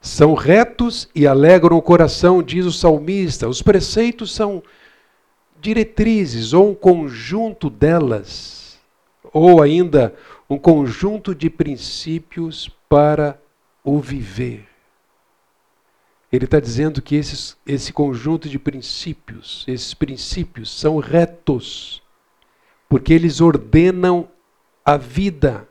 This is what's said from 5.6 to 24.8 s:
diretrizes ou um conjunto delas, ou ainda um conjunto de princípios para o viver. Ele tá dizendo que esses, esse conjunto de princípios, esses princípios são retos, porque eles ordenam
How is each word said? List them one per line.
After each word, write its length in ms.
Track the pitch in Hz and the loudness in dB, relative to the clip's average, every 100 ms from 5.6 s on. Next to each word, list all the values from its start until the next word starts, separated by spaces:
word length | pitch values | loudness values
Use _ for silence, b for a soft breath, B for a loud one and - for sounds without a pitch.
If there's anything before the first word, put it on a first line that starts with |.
diretrizes 920 | 151 226 220 - 214 220 175 117 113 | -6 -2 -2 0 0 0 -2 -6 0
ou 180 | 156 202 | 4 2
um 40 | |
conjunto 960 | 196 190 175 151 117 117 190 226 202 156 | 4 4 4 0 -10 -8 -6 -6 -6 -10
delas, 1080 | 110 147 170 143 107 101 - - - - _ _ _ _ _ - | -2 0 2 0 -4 -8 -18 -18 -20 -20 _ _ _ _ _ -6
ou 300 | 156 170 170 | 2 6 8
ainda 500 | 147 160 175 143 117 B B B B | 6 2 2 2 0 B B B B
um 80 | 143 | -2
conjunto 760 | 175 160 135 110 190 214 196 | 2 2 2 -4 -4 -4 -8
de 140 | 170 160 | -6 -6
princípios 1200 | - 160 131 - - - 165 - - 165 156 - - _ | -4 -6 -6 -12 -14 -8 -10 -10 -10 -10 -10 -18 -20 _
para 520 | 147 147 151 147 139 _ _ _ _ | 2 4 0 -4 -6 _ _ _ _
o 160 | - 143 | -4 -4
viver. 680 | 139 135 107 95 127 110 104 _ _ _ _ _ _ _ _ _ _ _ _ _ _ _ _ | -4 -12 -12 -8 -10 -10 -20 _ _ _ _ _ _ _ _ _ _ _ _ _ _ _ _
Ele 160 | 127 - | -4 0
tá 100 | 151 | -2
dizendo 420 | 120 117 156 143 | -2 -4 -4 -6
que 140 | - | -4
esses, 420 | 147 147 - - - | -4 -4 -10 -14 -18
esse 280 | - 139 - | -8 -8 -8
conjunto 560 | - 143 123 135 160 160 | -4 -4 -2 -4 -6 -6
de 100 | 139 | -8
princípios, 1080 | 147 143 - - - 147 - 113 - - - | -8 -10 -14 -12 -12 -14 -16 -20 -18 -16 -10
esses 260 | 127 - | -10 -10
princípios 760 | - 147 135 - - 165 - 110 | -8 -8 -8 -10 -8 -8 -10 -16
são 280 | - 151 156 | -4 -4 -2
retos, 1040 | 139 165 170 170 - 131 - - - - _ _ _ _ _ _ _ _ _ | -2 0 0 -4 -4 -4 -4 -16 -16 -20 _ _ _ _ _ _ _ _ _
porque 240 | 135 131 | -2 4
eles 280 | 165 170 147 | 2 2 2
ordenam 880 | 165 143 - 160 175 185 180 180 170 _ _ _ _ _ | 2 2 2 2 4 2 0 0 -4 _ _ _ _ _